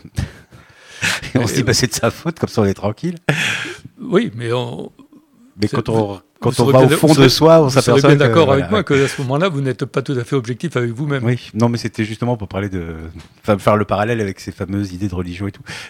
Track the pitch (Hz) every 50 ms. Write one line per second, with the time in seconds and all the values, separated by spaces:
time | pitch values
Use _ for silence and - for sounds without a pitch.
0 | - - - - - - - - - _ - - - _ _ _ - - - -
1 | - - - - - - - 131 120 104 - - 123 107 110 - 127 - - -
2 | - 113 - - - 170 165 - - 104 - 120 104 98 95 - - 101 107 -
3 | - 175 175 165 - - 147 160 - - - - - - 349 - - - - -
4 | - - - 190 240 156 101 117 120 113 120 127 123 120 135 - - - - -
5 | _ _ _ - _ _ _ _ _ _ _ - 107 104 - 131 113 - 110 113
6 | 107 101 98 95 - _ _ _ - 120 123 - 120 135 135 131 131 131 147 -
7 | - 151 156 139 135 131 - - 151 160 165 165 151 135 127 135 - 120 120 139
8 | 139 143 143 143 147 120 - 170 156 131 139 139 135 - 208 208 135 - 147 135
9 | 139 127 - - 139 123 135 147 175 196 147 139 139 131 120 - 139 120 - 131
10 | 123 - 143 123 113 - 143 135 117 117 123 - - 165 - 127 120 120 113 117
11 | 156 147 139 135 117 120 123 120 - - - 107 117 120 120 117 - 110 - -
12 | 110 104 113 - 120 120 123 110 101 - - 95 101 101 95 90 82 82 82 80
13 | 80 80 82 85 - - _ _ - - 104 95 - 117 107 107 101 - 107 95
14 | 104 113 120 113 104 98 92 - - 101 92 - 98 90 98 101 101 95 90 87
15 | 104 98 90 90 87 87 87 87 101 98 - - - - - - - -